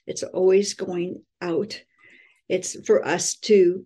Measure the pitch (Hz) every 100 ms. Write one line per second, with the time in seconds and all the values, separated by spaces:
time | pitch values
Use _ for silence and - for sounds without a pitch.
0 | - - - - 185 190 202 - 190 175
1 | 180 - _ _ 180 160 104 - _ _
2 | _ _ _ _ - 185 - - - 208
3 | 135 175 - - - 208 175 185